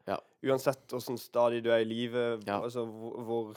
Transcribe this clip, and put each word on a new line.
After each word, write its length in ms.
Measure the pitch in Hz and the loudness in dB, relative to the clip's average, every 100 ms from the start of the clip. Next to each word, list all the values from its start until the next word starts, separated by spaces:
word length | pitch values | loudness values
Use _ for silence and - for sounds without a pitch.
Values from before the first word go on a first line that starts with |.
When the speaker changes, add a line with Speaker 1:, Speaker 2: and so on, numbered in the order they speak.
| - | -4
Speaker 1:
Ja. 80 | 95 - _ | -4 -6 _
Speaker 2:
Uansett 480 | 131 131 143 131 - | 0 2 2 -2 -6
hvordan 300 | 123 - 120 | -8 -4 -8
stadie 420 | - 120 120 117 | -2 2 4 4
du 80 | 117 | 4
er 140 | 113 | 4
i 40 | 110 | 4
livet, 540 | 113 120 120 117 113 101 | 0 -2 0 0 -2 0
Speaker 1:
Ja. 100 | 101 | 0
Speaker 2:
altså 240 | 120 123 113 | 0 -4 -6
hvor, 320 | 110 113 - | -8 -10 -8
hvor 300 | 113 117 107 | -2 -2 -2